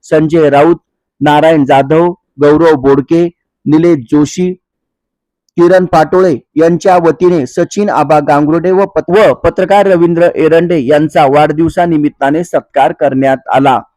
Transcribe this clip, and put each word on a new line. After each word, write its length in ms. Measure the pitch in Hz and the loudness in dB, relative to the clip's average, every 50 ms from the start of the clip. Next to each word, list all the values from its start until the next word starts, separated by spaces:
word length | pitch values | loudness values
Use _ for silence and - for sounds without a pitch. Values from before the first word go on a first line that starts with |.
संजय 480 | _ - 170 156 156 156 156 165 156 143 | _ -2 -2 -2 0 0 0 0 2 2
राऊत, 260 | 135 143 147 165 170 175 _ _ _ _ _ _ _ _ | 2 2 2 2 0 -2 _ _ _ _ _ _ _ _
नारायण 440 | 139 147 147 151 156 160 165 156 139 | -2 0 0 2 2 2 2 2 2
जाधव, 460 | 127 143 139 139 135 156 160 170 175 180 _ _ _ _ 131 | 2 2 0 2 0 0 0 0 -2 -4 _ _ _ _ 0
गौरव 340 | 143 147 151 151 165 165 156 | 2 2 2 4 2 2 2
बोडके, 500 | 139 123 139 139 139 135 _ 165 165 175 170 _ _ _ _ _ _ _ | 2 2 0 0 0 0 _ -2 -2 -2 -2 _ _ _ _ _ _ _
निलेश 320 | 139 151 160 165 175 170 143 | -2 0 0 2 0 0 -2
जोशी, 540 | 117 - 151 147 151 143 - - 180 180 185 _ _ _ _ _ _ _ _ _ _ _ _ _ _ _ _ _ _ _ _ | -2 -4 -2 -2 -2 -2 -4 -4 -4 -4 -6 _ _ _ _ _ _ _ _ _ _ _ _ _ _ _ _ _ _ _ _
किरण 280 | - 170 175 185 185 185 | 0 2 2 2 2 0
पाटोळे 540 | - - 160 156 151 - 180 185 180 147 113 _ _ _ | 0 0 -2 0 0 0 0 0 0 -2 -4 _ _ _
यांच्या 400 | 147 160 165 175 160 - 196 180 | 0 0 0 0 0 0 0 0
वतीने 500 | 180 170 165 151 - 180 180 180 165 - | 2 2 0 -2 0 0 0 0 0 -4
सचिन 440 | 170 - - 170 165 - 196 208 208 | -4 -4 -6 -6 -4 -4 -6 -4 -4
आबा 280 | 131 135 147 143 151 151 147 147 | -2 -4 -2 0 0 0 0 0
गांगुर्डे 420 | 147 147 151 147 160 170 165 185 | 0 0 0 0 -2 -2 -2 -2
व 160 | 185 190 202 | 0 0 -2
पत-, 320 | 196 _ 160 - - 180 208 | -2 _ -8 -4 -2 0 2
व 160 | 214 165 127 | 2 2 0
पत्रकार 520 | - - 170 165 - 185 175 196 202 202 | 0 -4 -4 -2 -2 -2 0 2 2 2
रवींद्र 360 | 196 185 170 170 170 170 165 | 2 2 2 0 0 0 0
एरंडे 580 | 170 175 - - 156 156 160 165 175 170 175 160 | 0 0 0 0 0 2 2 0 0 0 -4 -4
यांचा 460 | 123 120 151 147 156 151 - 170 151 | 0 0 0 0 0 0 0 0 0
वाढदिवसानिमित्ताने 1160 | 131 139 147 151 151 151 151 165 165 - 185 175 175 165 151 147 147 - _ 139 139 147 160 175 | 2 2 2 0 0 0 -2 -2 -2 -2 -2 -2 -2 -2 -2 -2 -4 -4 _ -4 -4 -2 -4 -6
सत्कार 480 | - - 147 - _ _ 139 135 156 | -4 -6 -6 -6 _ _ -2 0 0
करण्यात 560 | 165 _ 156 139 135 135 131 135 135 127 _ - - | -2 _ -4 -2 -2 -2 -2 -2 -2 -4 _ -4 -2
आला. 260 | 131 135 143 127 107 98 _ _ | 0 0 0 0 -2 -4 _ _